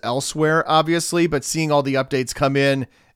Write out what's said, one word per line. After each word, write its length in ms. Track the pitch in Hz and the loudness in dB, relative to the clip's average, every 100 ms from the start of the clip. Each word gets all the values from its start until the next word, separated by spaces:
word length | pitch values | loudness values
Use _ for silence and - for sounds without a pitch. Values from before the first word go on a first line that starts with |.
elsewhere, 680 | 113 127 - 151 156 160 - | -4 -4 -4 -2 0 2 2
obviously, 600 | 156 156 170 160 175 170 | 2 2 0 0 0 0
but 160 | 147 | 0
seeing 260 | - 156 160 | -4 -4 0
all 140 | 147 | 0
the 100 | 135 | 0
updates 400 | 135 135 135 127 | -2 0 -2 -2
come 220 | - 139 139 | 0 0 2
in 320 | 139 135 127 _ _ | 2 0 -4 _ _